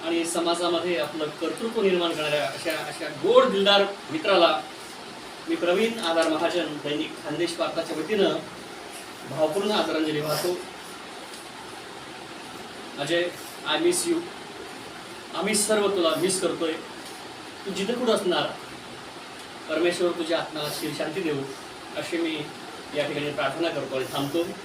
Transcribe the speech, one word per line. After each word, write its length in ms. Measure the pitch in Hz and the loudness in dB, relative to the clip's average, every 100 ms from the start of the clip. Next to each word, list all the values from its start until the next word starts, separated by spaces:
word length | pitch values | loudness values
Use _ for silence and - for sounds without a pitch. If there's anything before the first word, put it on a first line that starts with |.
आणि 200 | 165 170 | 2 0
समाजामध्ये 720 | 165 175 170 170 175 170 180 170 | 2 0 2 2 2 2 2 0
आपलं 280 | 147 160 151 | 0 -2 -4
कर्तृत्व 560 | - 160 - 226 226 | -2 -4 -2 -2 2
निर्माण 300 | 196 180 170 | 4 4 2
करणाऱ्या 340 | 160 151 147 135 | 0 0 2 0
अशा, 380 | - - 311 | -2 -4 -2
अशा 240 | 127 - 156 | -4 -6 -8
गोड 360 | - 196 247 | 0 6 8
दिलदार 380 | 254 196 196 202 196 - - | 8 6 6 6 4 0 -4
मित्राला 500 | - 214 185 165 156 - - - - - - - - - | -2 4 8 8 6 -2 -12 -12 -14 -14 -12 -12 -10 -4
मी 80 | 165 | 0
प्रवीण 420 | 175 190 226 226 | 2 4 2 0
आधार 300 | 170 165 156 | 2 4 4
महाजन, 480 | 156 170 175 156 147 | 4 2 2 -2 -4
दैनिक 340 | 147 147 160 - | -2 -2 -4 -6
खानदेश 340 | 151 151 170 - | -6 0 0 0
वार्ताच्या 400 | - 165 165 156 | 0 0 -2 -4
वतीनं 320 | - 208 170 151 - - - - - - - - 131 | 0 4 4 2 -4 -12 -12 -12 -12 -12 -12 -12 -8
भावपूर्ण 400 | 139 156 185 214 | 2 2 4 2
आदरांजली 500 | 214 160 156 156 147 | 2 2 2 2 0
वाहतो. 380 | 151 147 180 180 - - - - - - - - - - - - - - - - - - - - - - - - | 0 0 0 -2 -6 -12 -12 -12 -12 -12 -12 -12 -14 -14 -12 -12 -12 -12 -12 -12 -12 -12 -12 -12 -12 -12 -12 -6
अजय, 300 | 143 170 175 - - - - | 2 2 2 -4 -12 -8 -2
I 60 | 156 | 4
miss 320 | 247 - 339 | 4 4 4
you. 120 | 330 - - - - - - - - - - - | 2 0 -10 -12 -12 -12 -12 -12 -12 -12 -14 -8
आम्ही 200 | 156 190 | -2 2
सर्व 340 | 214 - 214 202 | 2 4 6 6
तुला 220 | 185 165 151 | 4 4 4
मिस 240 | 180 - | 2 4
करतोय. 320 | 170 - 165 165 - - - - - - - - - | 0 2 0 -2 -8 -12 -12 -12 -12 -12 -12 -10 -6
तू 40 | |
जिथं 220 | 180 196 | -2 0
कुठं 200 | 240 226 | 2 4
असणार, 340 | 202 180 156 143 - - - - - - - - - - - - | 4 4 2 0 -4 -12 -12 -12 -12 -12 -14 -14 -14 -14 -12 -2
परमेश्वर 400 | 156 175 180 175 | 2 4 4 2
तुझ्या 280 | 170 160 160 | 2 0 0
आत्म्याला 300 | - 156 147 | 0 -4 -4
चिर 220 | - 156 - | -4 -4 -2
शांती 220 | 156 170 | -4 -2
देऊ, 220 | 165 139 135 - - - - - | 0 -2 -4 -8 -12 -14 -8 -6
अशी 200 | - 165 | -2 0
मी 220 | 165 156 147 - - - - 147 | 0 -2 -6 -10 -12 -12 -4 -2
या 100 | 139 | 0
ठिकाणी 220 | 143 147 | 0 -2
प्रार्थना 380 | - - - 165 | 0 0 2 0
करतो 280 | 147 131 131 | 0 -2 -2
आणि 80 | 123 | -2
थांबतो. 300 | 143 139 170 175 - | -2 0 0 0 -4